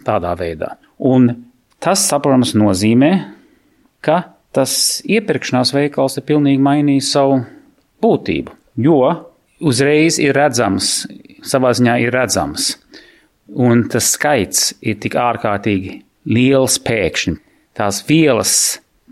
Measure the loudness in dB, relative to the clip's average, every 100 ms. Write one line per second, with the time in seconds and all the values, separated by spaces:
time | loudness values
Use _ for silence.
0 | -4 -4 -2 -6 -6 -6 -10 -12 _ _
1 | 0 4 2 0 -12 _ _ _ -2 -2
2 | 0 -2 2 2 2 2 2 2 2 4
3 | 4 2 -2 -14 _ _ _ _ _ _
4 | -2 -2 -2 _ _ -2 -2 -2 -2 -4
5 | -2 -2 0 -4 -2 0 0 0 -2 0
6 | -2 -4 -2 2 2 2 2 2 2 0
7 | 0 0 2 2 -2 -14 _ _ _ _
8 | 0 0 -2 -6 -6 -14 _ -2 2 4
9 | 2 0 -8 _ _ _ -2 0 2 2
10 | 2 0 0 2 0 0 -2 -2 -2 -6
11 | -8 -16 -20 -20 -4 0 0 2 2 2
12 | 0 -2 -2 -2 -4 -4 -6 -8 _ -20
13 | -20 _ _ _ _ 0 2 4 2 -2
14 | -2 -2 0 0 0 -2 -4 -4 -8 -6
15 | -4 -2 -2 -2 -2 -2 -2 -2 -4 -14
16 | -20 _ -2 2 4 2 2 -2 -2 -2
17 | -2 -2 -6 -6 _ _ _ -4 -4 -4
18 | 0 2 4 2 0 0 -2 -6 _ _
19 | _